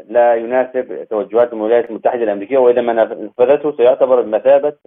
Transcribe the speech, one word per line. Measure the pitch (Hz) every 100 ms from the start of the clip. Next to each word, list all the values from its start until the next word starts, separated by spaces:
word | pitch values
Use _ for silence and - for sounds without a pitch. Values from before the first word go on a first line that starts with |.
| -
لا | 117 120
يناسب | 117 113 127 127 127 123 71 120
توجهات | 107 98 110 123
الولايات | 110 107 117 113
المتحدة | 104 117 123
الأمريكية، | 110 101 101 131
وإذا | 123 123
ما | 120
نفذته | 113 107 107 104 - 123 147 151 147
سيعتبر | 120 135 127 127
بمثابة | 107 107 127 143 147 147